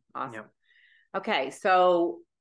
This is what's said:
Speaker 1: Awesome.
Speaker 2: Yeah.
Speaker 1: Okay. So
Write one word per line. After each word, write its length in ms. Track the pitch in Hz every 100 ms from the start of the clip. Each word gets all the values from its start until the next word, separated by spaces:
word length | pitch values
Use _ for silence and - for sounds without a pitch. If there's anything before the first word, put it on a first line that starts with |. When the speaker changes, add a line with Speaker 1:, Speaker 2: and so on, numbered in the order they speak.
| _
Speaker 1:
Awesome. 300 | 131 131 113 107 _ _ _ _ _ _
Speaker 2:
Yeah. 40 | 190
Speaker 1:
Okay. 320 | 214 165 135
So 680 | - 196 185 180 175 170 - _ _